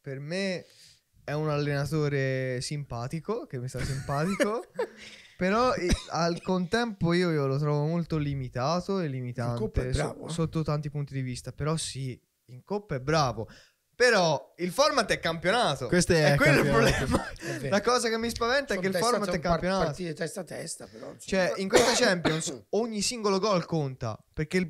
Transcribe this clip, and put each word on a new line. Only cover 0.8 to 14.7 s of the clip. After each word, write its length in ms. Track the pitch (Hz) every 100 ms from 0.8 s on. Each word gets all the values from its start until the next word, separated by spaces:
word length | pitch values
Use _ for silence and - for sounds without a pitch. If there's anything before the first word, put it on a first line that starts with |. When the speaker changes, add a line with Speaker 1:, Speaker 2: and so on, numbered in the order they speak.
| - _ _ _
Speaker 1:
è 100 | -
un 180 | 151 156
allenatore 1080 | 147 147 143 143 156 147 143 135 131 131 123
simpatico, 800 | - 147 139 117 123 165 170 226 320
che 120 | 131
mi 100 | 127
sta 160 | 123
simpatico, 800 | 135 139 143 143 170 196 214 226 - - 453 -
Speaker 2:
<laughs> 320 | - - - -
Speaker 1:
però 380 | 180 220 254 -
i-, 120 | 175 - -
al 300 | 147 170 175
contempo 720 | - 185 175 226 233 196 165
io, 180 | 175 180
io 160 | 156 139
lo 120 | 139
trovo 260 | 151 147
molto 320 | 151 175 160 160
limitato 840 | 143 139 127 123 135 175 175 196
e 80 | 160
limitante 440 | 131 123 120 120
Speaker 3:
In 60 | 120
Coppa 240 | 214 - 127
è 60 |
Speaker 1:
so-, 100 | 135 147
Speaker 3:
bravo, 120 | - -
eh. 20 |
Speaker 1:
sotto 320 | 170 160 165
tanti 260 | 156 151 151
punti 220 | 147 139
di 80 | 135
vista, 320 | 127 123 -
però 240 | - 147 160
sì, 420 | - 131 131 113 _ _ _
in 180 | 127
Coppa 300 | - 202 202
è 60 | 139
bravo. 460 | 131 156 131 110 104 - _ _ _ -
Però 540 | 247 214 165 139 - -
il 140 | 180